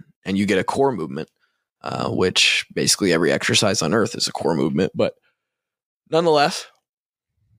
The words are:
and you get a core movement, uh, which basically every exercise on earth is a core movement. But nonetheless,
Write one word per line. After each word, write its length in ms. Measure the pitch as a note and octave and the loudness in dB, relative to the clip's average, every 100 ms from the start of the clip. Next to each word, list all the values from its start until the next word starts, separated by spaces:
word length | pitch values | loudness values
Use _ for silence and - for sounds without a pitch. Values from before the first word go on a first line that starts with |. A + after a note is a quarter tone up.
| - _ - | -20 _ -4
and 140 | G2 | -2
you 80 | G2+ | 0
get 100 | F#2+ | 0
a 60 | |
core 280 | - B2+ C3+ | 0 0 0
movement, 380 | A2 D#2+ C#2 D2+ _ _ _ _ _ | 0 -6 -8 -10 _ _ _ _ _
uh, 280 | - B1+ B1+ | -10 -6 -4
which 560 | - F#2 - - - - | 0 0 2 0 0 -4
basically 400 | - - - G2 | -2 -2 2 2
every 180 | E2 E2 | 2 2
exercise 520 | C2+ - A2+ G#2+ F#2 | 0 0 0 2 0
on 100 | D#2+ | 0
earth 220 | G#2+ G2+ - | 0 0 -2
is 120 | - | -6
a 40 | |
core 240 | - D2 E2 | -4 -2 0
movement. 360 | D2 C#2+ F#2 - | 0 0 -2 0
But 220 | G#2 - _ _ _ _ _ _ _ _ _ | -4 -4 _ _ _ _ _ _ _ _ _
nonetheless, 560 | D#3+ E3+ D3+ C#3+ - - _ _ _ _ _ _ _ _ | 0 4 4 2 -2 -12 _ _ _ _ _ _ _ _